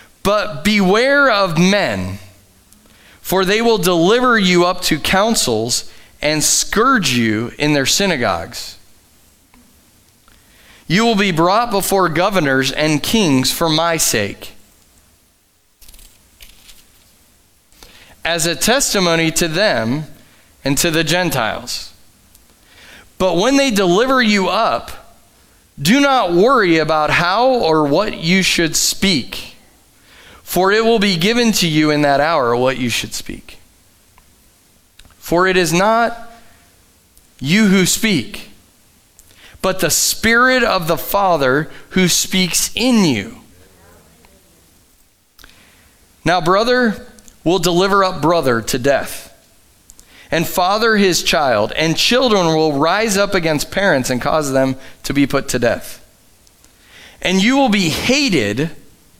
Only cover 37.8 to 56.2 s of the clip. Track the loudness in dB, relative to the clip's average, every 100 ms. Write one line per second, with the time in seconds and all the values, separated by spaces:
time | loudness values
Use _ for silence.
37.8 | 2 0 0 -2 -4 -12 -18 -20 _ _
38.8 | _ _ _ _ -20 _ -20 -6 -4 -2
39.8 | -2 0 -2 -2 0 2 4 2 0 0
40.8 | -2 -4 -2 0 2 2 2 0 -2 -12
41.8 | -6 0 0 0 -2 -2 -2 -2 -4 -2
42.8 | 0 2 2 0 -4 -14 -20 -20 -20 _
43.8 | -20 -20 _ _ _ _ _ _ _ _
44.8 | _ _ _ _ _ _ -20 -20 -20 _
45.8 | _ _ _ _ -2 0 2 2 2 2
46.8 | 0 -2 -10 -20 -20 -6 -2 0 0 2
47.8 | 2 2 0 0 0 2 2 0 -2 -2
48.8 | 0 0 -2 -10 -16 -20 _ _ _ _
49.8 | -20 -20 -20 -20 -6 -4 -2 0 0 0
50.8 | 2 4 2 2 0 0 2 0 0 -2
51.8 | -2 0 0 2 2 2 2 2 0 0
52.8 | 0 0 0 0 0 0 0 -2 -4 -2
53.8 | 2 2 0 -4 -2 -2 0 0 0 -2
54.8 | -12 -12 -4 0 0 0 -2 -2 0 -2
55.8 | -6 -18 -20 _